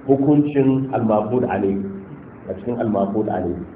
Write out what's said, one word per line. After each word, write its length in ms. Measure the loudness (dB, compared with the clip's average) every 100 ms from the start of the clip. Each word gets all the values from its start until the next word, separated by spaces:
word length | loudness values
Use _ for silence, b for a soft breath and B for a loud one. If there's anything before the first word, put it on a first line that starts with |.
hukuncin 880 | 4 2 6 4 4 2 2 2 0
al-mafud 560 | -2 2 2 2 -2 0
alayhi, 320 | 0 0 -2 -6 -10 -14 -16 -18 -18 -12
a 20 | -10
cikin 160 | -6 -4
al-mafud 480 | 0 0 0 0 -2
alayhi. 320 | -2 -2 -4 -8